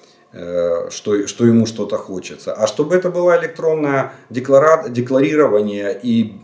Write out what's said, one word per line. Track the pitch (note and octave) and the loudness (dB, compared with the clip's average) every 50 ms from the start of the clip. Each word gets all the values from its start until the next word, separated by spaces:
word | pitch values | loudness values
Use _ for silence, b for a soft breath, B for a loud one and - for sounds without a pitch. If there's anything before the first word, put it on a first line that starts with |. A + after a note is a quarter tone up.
| b b b b b b - | b b b b b b -18
э, | - F2 F2 F2 F2 E2+ F2 E2+ E2+ - - | -14 -10 -6 -2 -2 0 0 0 -2 -4 -6
что, | - - - G#2+ G#2 G2+ G2+ | -10 -8 -4 -2 -2 -2 -2
что | G2 - - A#2+ | -4 -2 2 4
ему | A#2 A#2 A2+ A2+ | 4 6 4 4
что-то | A2 - - G#2 - - F#2 | 2 -2 -6 -6 -4 -6 -6
хочется. | - - F#2+ F#2 F2+ - E2+ - - - - | -6 -8 -12 -12 -12 -12 -16 -14 -10 -8 -4
А | G#2 G#2+ | 0 0
чтобы | A2 - - D3 C#3+ F3 | 0 0 0 -2 0 0
это | F#3 F3+ F3+ | 0 0 0
было | F3 F3+ F3 F3 E3+ E3+ | -2 0 2 2 2 2
электронное | E3 D#3+ D#3+ - E3 D#3+ D#3 D#3 D3+ C#3+ C#3 C3+ B2+ - B B B B | 0 -2 -8 -4 -2 -2 0 0 0 0 0 0 -2 -4 B B B B
деклара-, | A#2 B2+ B2 - C3+ C3+ D3 D#3 D#3+ D#3+ - B2 | -8 -6 -2 4 4 4 6 6 4 2 2 -2
декларирование | A#2+ B2 A#2+ B2 C3 C3 C#3 D#3 D#3 D3+ D3 - G#2 G#2 G#2 G#2 G2+ G2+ G2+ G2+ G2 - - | -4 -4 -2 0 2 2 2 2 2 2 2 4 4 2 0 0 -4 -4 -4 -6 -6 -4 -2
и | B2 A#2 A#2 A2 G#2 - - | 0 0 0 0 -2 -4 -14